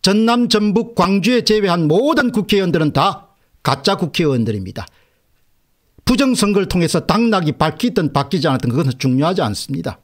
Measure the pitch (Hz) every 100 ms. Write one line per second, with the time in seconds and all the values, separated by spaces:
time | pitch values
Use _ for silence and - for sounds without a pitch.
0 | - 208 220 240 240 214 208 208 233 -
1 | 180 196 185 247 226 214 196 175 156 165
2 | 277 320 254 214 196 202 185 160 151 139
3 | 180 - - _ _ _ - 131 202 196
4 | 170 - 156 131 113 104 92 - 95 _
5 | _ _ _ _ _ _ _ _ _ _
6 | - 254 269 247 202 202 185 185 165 170
7 | - 190 233 202 156 - 160 151 247 226
8 | 160 139 139 190 151 131 123 123 143 120
9 | 139 127 156 190 131 101 - 139 165 95